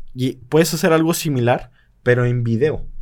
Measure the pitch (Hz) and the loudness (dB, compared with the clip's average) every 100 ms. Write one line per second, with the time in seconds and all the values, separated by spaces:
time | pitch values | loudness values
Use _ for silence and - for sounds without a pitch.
0 | - 127 131 - - 151 165 165 185 160 | -12 -6 -6 -6 0 2 2 0 2 2
1 | 160 170 160 135 120 131 - _ _ _ | 2 0 -2 0 0 0 -4 _ _ _
2 | 120 123 123 123 117 113 151 110 - - | 0 2 2 0 0 0 0 -2 -6 -10